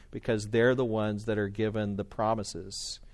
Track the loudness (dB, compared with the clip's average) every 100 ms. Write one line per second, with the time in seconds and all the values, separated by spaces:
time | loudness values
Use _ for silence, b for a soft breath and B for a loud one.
0 | b -6 -2 -2 2 4 6 6 2 2
1 | 0 -2 -2 0 0 0 0 0 0 -2
2 | -4 -2 0 0 -4 -8 -10 -10 -10 -12
3 | b